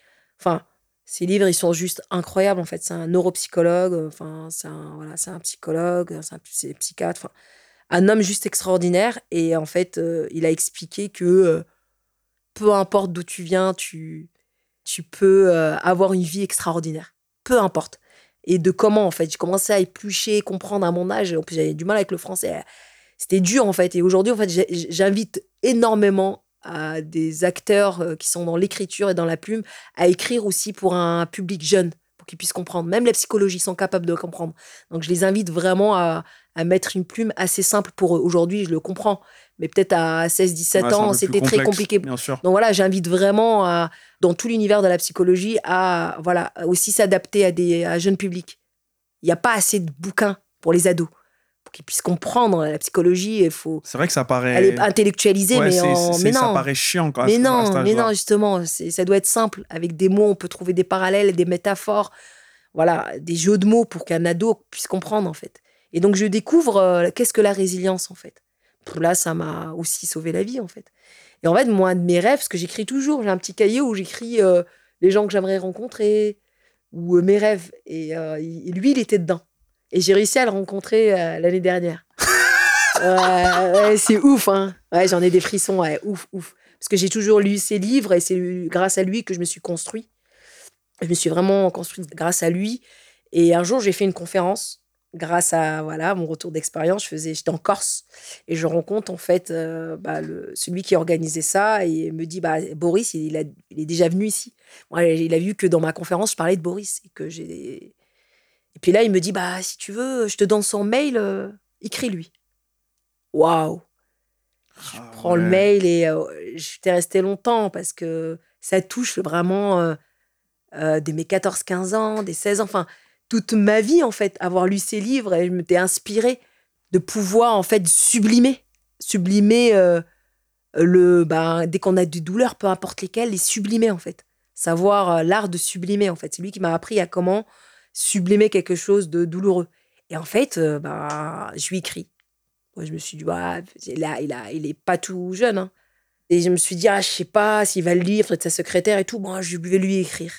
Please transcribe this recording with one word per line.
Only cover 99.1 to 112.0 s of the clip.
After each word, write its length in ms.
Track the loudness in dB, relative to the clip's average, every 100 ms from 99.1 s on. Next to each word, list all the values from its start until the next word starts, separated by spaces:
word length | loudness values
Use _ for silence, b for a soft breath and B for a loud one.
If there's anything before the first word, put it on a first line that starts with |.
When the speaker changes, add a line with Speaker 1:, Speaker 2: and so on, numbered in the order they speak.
Speaker 1:
en 60 | -8
fait, 320 | -2 -2 -2
euh, 480 | -8 -8 -8 -10 -10
bah, 240 | -8 -8
le, 300 | -8 -12 -12
celui 280 | -10 -8 -6
qui 140 | 0 2
organisait 460 | 2 -2 -2 -4
ça 420 | -2 0 2 0
et 260 | 0 -2 -4
me 120 | -8
dit, « 160 | -10 -6
Bah, 140 | -4 -2 -4
Boris, 380 | -4 0 0 -2
il 240 | -6 -6 -6
a, 60 | -8 -12 _
il 80 | -10
est 80 | -4
déjà 220 | 0 2
venu 160 | 2
ici. » 300 | -2 -6 -10 _ b b b
Moi, 140 | 0
il 300 | 2 2 2
a 40 | 0
vu 160 | 0
que 120 | 0 2
dans 140 | 2
ma 120 | 0
conférence, 380 | -4 -4 -2 -2
je 60 | -2
parlais 200 | 0 0
de 60 |
Boris 400 | -2 -8 -10 -12
et 60 | _
que 180 | -14 -14
j'ai, 640 | -12 -14 -14 -14 -16 -20 _ _ _ _ _ _ _ _
et 40 | -4
puis 120 | 4
là, 100 | 4
il 80 | 6
me 100 | 2
dit, « 120 | 0
Bah, 280 | -4 -6 -6
si 160 | -10 -12
tu 160 | -12
veux, 360 | -8 -4 -2 -2
je 80 | 0
te 60 |
donne 180 | 2 2
son 200 | 0 -2
mail, 360 | 0 0 0 -2
euh, 320 | -2 -4 -8 -14 _ _
écris-lui. » 500 | -12 -6